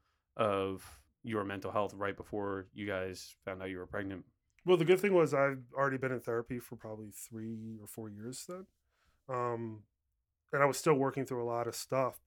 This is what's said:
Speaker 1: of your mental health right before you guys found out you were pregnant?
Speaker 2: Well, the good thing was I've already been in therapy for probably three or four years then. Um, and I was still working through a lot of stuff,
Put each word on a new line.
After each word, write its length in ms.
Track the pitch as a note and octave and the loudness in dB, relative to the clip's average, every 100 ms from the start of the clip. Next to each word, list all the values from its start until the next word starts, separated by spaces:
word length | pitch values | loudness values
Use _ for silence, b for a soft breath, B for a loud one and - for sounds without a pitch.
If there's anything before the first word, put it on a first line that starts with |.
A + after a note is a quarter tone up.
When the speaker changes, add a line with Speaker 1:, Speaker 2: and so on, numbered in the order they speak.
| _ _ _ - | _ _ _ 0
Speaker 1:
of 480 | A2 G2 G2 F#2+ - - _ _ | 2 2 0 -4 -10 -20 _ _
your 220 | B2 G#2+ | -4 -2
mental 260 | G2 G2 F#2+ | -2 -4 -4
health 240 | G#2 G2 | -2 -2
right 220 | G2 G2+ F#2+ | -2 -4 -4
before 500 | - G#2 G2+ F#2+ F#2 | -6 -4 -4 -4 -8
you 120 | - G#2 | -8 -4
guys 480 | F#2+ F#2+ F2+ - - | -2 -4 -8 -14 -12
found 180 | - F#2+ | -10 -6
out 80 | F#2+ | -6
you 80 | F#2 | -8
were 80 | F2+ | -6
pregnant? 380 | G#2 G2 F2+ - _ _ _ F3 | -6 -6 -8 -12 _ _ _ 2
Speaker 2:
Well, 100 | F3+ | 4
the 60 | D#3+ | 6
good 140 | F#3 | 6
thing 120 | G3+ | 6
was 200 | F3+ D3+ | 6 6
I've 280 | C#3 C#3 C3+ B2 | 6 4 2 -6
already 240 | C3 C#3 C3 | 0 2 2
been 140 | C3 | -2
in 80 | B2 | -2
therapy 380 | A#2+ A#2 A#2 B2 | -2 -2 -2 -6
for 180 | - A#2 | -8 -12
probably 340 | A2 G#2+ G#2+ | -12 -10 -12
three 640 | - - A2+ A2+ A2+ A2 A2 | -14 -12 -8 -8 -8 -10 -12
or 60 | G#2 | -12
four 220 | - A2 | -12 -10
years 380 | G#2 A#2 B2+ - | -10 -10 -10 -12
then. 180 | F#3 G3 _ _ _ _ _ - | -14 -16 _ _ _ _ _ -4
Um, 540 | B2 A#2+ A#2 A2+ A2 - _ _ _ _ _ _ | 0 0 -2 -6 -10 -18 _ _ _ _ _ _
and 100 | C#3+ | 4
I 40 | C#3 | 4
was 120 | C3 | 6
still 160 | E3+ | 6
working 320 | C#3 C3+ C3+ C3 | 6 4 0 -2
through 160 | B2 | -2
a 40 | A#2+ | -2
lot 200 | A#2 A#2 | -2 -2
of 80 | |
stuff, 460 | - - C3 B2 - | -6 -2 2 2 -2